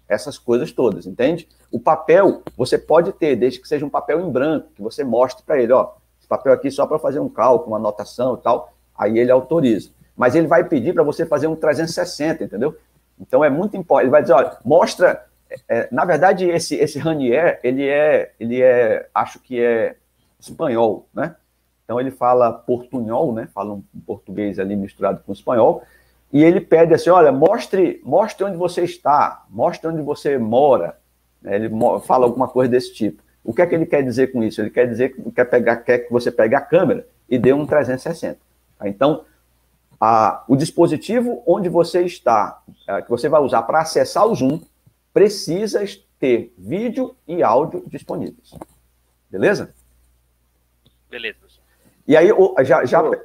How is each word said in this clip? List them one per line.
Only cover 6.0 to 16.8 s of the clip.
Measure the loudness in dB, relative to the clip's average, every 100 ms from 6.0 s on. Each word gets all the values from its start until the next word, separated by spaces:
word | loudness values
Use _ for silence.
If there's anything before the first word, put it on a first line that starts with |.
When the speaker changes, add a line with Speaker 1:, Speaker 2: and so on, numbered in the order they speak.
| _ _
Speaker 1:
"Esse | _
papel | -2 2
aqui | 0 0
só | -4 -2
pra | -2
fazer | -4 -4
um | -6
cálculo, | 0 2 2 0
uma | -4
anotação | -4 -6 -10 -6 -4 -2
e |
tal." | -2 -2 -4 _ _ -6
Aí | -2 2
ele | 4
autoriza. | 2 2 0 2 0 -4 _ _ 0
Mas | 2 2
ele | 4
vai | 2
pedir | 2 0 0
pra | 0
você | 0 -2 -4
fazer | -2 -2
um | -2
trezentos | -2 -2 -4
e | -6
sessenta, | -8 -6 -6 -4
entendeu? | -8 -6 -6 -6 _ _ _ _
Então | -2 2
é | 2
muito | 0 -4 -6
importante, | 0 2 4
ele |
vai | 4
dizer, | 4
olha, | 4 2 -4 2
mostra, | 2 2 2 0 0 -8 _ _
é, | -20 -4
é, | -4 -2
na | -2
verdade | 0 2 2 2 0
esse, | -2 -2
esse | -2